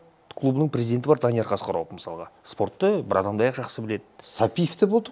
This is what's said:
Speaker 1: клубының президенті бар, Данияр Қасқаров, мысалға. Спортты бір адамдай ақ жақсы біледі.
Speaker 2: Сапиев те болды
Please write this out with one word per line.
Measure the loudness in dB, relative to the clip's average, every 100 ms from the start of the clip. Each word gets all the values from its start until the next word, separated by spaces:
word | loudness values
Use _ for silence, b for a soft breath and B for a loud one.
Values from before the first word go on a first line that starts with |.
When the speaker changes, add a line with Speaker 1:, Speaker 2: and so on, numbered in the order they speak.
| -20 _ -20 -2
Speaker 1:
клубының | 0 2 2
президенті | 0 0 0 2
бар, | 4
Данияр | 2 0 0
Қасқаров, | -2 -2 -2 -4
мысалға. | -8 -12 -12 -12 -16
Спортты | -12 -4 -4 0 0 2
бір | 0 0
адамдай | 0 2 0
ақ | 0
жақсы | -8 -8
біледі. | -6 -6 -8 -20
Speaker 2:
Сапиев | -10 0 0 2 -2 2
те | 2
болды | 2 0